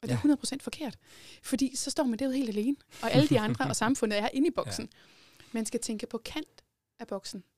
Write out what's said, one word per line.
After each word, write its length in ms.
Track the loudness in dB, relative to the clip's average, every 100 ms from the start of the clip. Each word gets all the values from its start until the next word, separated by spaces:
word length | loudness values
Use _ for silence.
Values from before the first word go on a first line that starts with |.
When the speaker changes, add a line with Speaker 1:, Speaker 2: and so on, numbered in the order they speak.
Speaker 1:
Og 60 | -2
det 20 |
er 40 | 2
Speaker 2:
Ja. 40 |
Speaker 1:
hundrede 160 | 4 4
procent 240 | 2 -6
forkert, 340 | -10 -8 -10 -10 _ -20 -20 -18
fordi 340 | -4 0 0 -2
så 140 | -6
står 140 | 0
man 140 | 0 0
derude 180 | -2 0
helt 120 | -2
alene, 280 | 0 0 -2 _ -8
og 80 | 4
alle 160 | 6 6
de 120 | 6
andre 240 | 2 0 0
Speaker 2:
<laughs> 40 |
Speaker 1:
og 60 | 0
samfundet 420 | 0 2 2 0
er 100 | 0
inde 140 | 2 2
i 20 | 2
Speaker 2:
Ja. 60 |
Speaker 1:
boksen. 260 | -4 -6 -10 -12 -20 -20 -20 -20 -10
Man 140 | -6 -4
skal 140 | -4
tænke 260 | -4 -6 -6
på 120 | -8
kant 460 | -8 -10 -10 -16 _ _ _ _
af 60 | -10
boksen. 380 | -8 -8 -14 -16